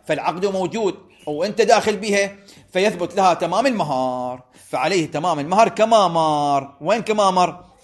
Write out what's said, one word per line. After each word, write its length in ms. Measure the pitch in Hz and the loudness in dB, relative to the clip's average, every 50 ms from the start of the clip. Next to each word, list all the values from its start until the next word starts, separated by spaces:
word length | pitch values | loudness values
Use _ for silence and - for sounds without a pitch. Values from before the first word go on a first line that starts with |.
| _ | _
فالعقد 420 | - 156 135 117 156 160 180 190 | -6 -6 -2 -2 -4 -4 -2 -2
موجود 480 | 202 190 190 185 165 139 226 214 185 - - - _ _ _ - | -2 -2 -2 -4 -4 -4 -2 -2 -2 -4 -6 -14 _ _ _ -10
وأنت 340 | 151 151 147 175 214 - 214 220 | -8 -6 -4 -4 -4 0 0 4
داخل 340 | 202 233 208 - 220 208 | 4 4 4 4 0 -2
بها، 400 | 190 214 214 202 202 202 196 196 - - - - - _ _ - | -2 -2 -2 0 0 0 -2 -6 -14 -20 -20 -20 -20 _ _ -2
فيثبت 440 | 185 190 214 180 175 180 170 - | 0 0 0 0 -2 -6 -4 -2
لها 180 | 202 190 185 165 | 2 2 4 2
تمام 320 | - 180 165 180 208 247 | 2 -2 -2 -2 0 0
المهر، 760 | 277 247 202 165 151 135 131 131 127 127 127 123 123 127 131 - _ _ - - - | 0 0 0 -2 -2 -2 -2 -2 -2 -2 -4 -6 -8 -8 -10 -14 _ _ -20 -14 -8
فعليه 420 | - 127 131 160 196 180 156 - | -6 -4 -2 0 0 -2 -2 -2
تمام 280 | - 147 165 180 165 147 | -4 -4 -2 -2 -2 -2
المهر 300 | 143 160 185 208 233 208 | -4 -2 2 2 2 2
كما 400 | - - 214 220 233 220 196 175 | 2 0 2 4 4 4 4 4
مر". 680 | 165 165 160 156 151 147 147 143 143 139 - - - _ | 2 2 0 2 2 0 0 0 0 0 -2 -4 -14 _
وين 220 | 147 170 208 233 185 | -2 -2 -2 -2 0
كما 280 | - 214 214 202 190 | -2 0 2 2 2
مر؟ 340 | 185 185 180 170 - - - - _ _ | 4 4 2 2 0 -8 -18 -20 _ _